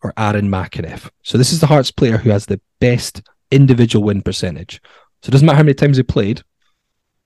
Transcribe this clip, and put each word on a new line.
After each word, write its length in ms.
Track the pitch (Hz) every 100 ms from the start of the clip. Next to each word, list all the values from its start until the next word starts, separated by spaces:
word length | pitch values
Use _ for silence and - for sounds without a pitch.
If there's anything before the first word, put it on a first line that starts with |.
or 100 | - -
Aaron 300 | 107 104 101
McEneff. 640 | 95 87 - 82 - - _
So 140 | - 127
this 120 | 131
is 80 | 160
the 60 | 147
Hearts 220 | 151 127
player 280 | - 127 107
who 120 | 117
has 160 | 101 -
the 160 | 98 _ -
best 440 | 123 120 - - - _ -
individual 540 | 135 139 120 117 110 104
win 160 | 98
percentage. 580 | 92 95 92 73 - - _ _ _ _
So 60 | -
it 20 |
doesn't 140 | 135 156
matter 80 | 143
how 60 |
many 100 | 151
times 240 | 139 147 131
they 60 |
played. 400 | 127 135 101 - - _ _ _ _ _ _ _